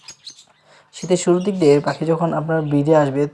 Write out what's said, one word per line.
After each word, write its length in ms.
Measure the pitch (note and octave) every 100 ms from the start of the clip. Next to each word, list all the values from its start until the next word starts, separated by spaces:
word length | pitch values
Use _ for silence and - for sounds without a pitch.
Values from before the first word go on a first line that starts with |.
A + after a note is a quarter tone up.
| - - - - _ _ _ _ _
শীতের 240 | - E3+ F3+
শুরুর 260 | F3+ F3
দিক 160 | F#3 F#3+
দিয়ে 200 | D#3 C#3+
পাখি 260 | D3 - D#3
যখন 280 | D#3+ E3+
আপনার 280 | D3+ D#3 D#3+
ব্রিডে 340 | D3+ C#3+ C#3+ D#3+
আসবে, 320 | C#3+ C3+ D3